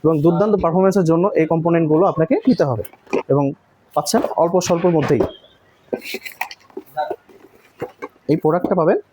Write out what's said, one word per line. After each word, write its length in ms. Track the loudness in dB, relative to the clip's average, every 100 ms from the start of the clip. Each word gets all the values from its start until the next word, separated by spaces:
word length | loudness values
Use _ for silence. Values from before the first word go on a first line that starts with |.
এবং 180 | 2 2
দুর্দান্ত 340 | 2 2 0 2
পারফরম্যান্সের 480 | 0 2 2 2
জন্য 240 | 2 2 2
এই 180 | 0 0
কম্পোনেন্টগুলো 600 | 0 0 0 2 2 2
আপনাকে 300 | 0 0 2 2
নিতে 160 | 2
হবে 200 | 0 -2 -6 -14 -8 -8 -2
এবং 240 | 0 0 -6 _ _ _
পাচ্ছেন 280 | -6 -2 -2 -2 0
অল্প 260 | 0 0
স্বল্পর 280 | 0 0 2
মধ্যেই। 300 | 2 2 0 0 -6 _ _ _ _ _ -10 -10 -12 -14 -12 -12 -12 _ -20 -12 -8 -8 -8 _ -20 -20 _ _ _ -14 -14 -18 _ -4
এই 80 | 0
প্রোডাক্টটা 400 | 0 0 -2 0
পাবেন 220 | 2 0 -4